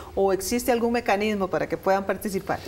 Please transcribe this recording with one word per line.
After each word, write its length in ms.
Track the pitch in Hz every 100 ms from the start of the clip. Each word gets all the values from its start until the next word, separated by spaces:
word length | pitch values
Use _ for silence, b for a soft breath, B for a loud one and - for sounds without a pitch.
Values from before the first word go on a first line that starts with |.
| B -
¿o 180 | 196
existe 380 | 190 - 240 247
algún 200 | 240 233
mecanismo 560 | 240 233 202 214 208 196
para 220 | 156 147
que 80 | 165
puedan 280 | 190 190 196
participar? 540 | 190 214 185 165 139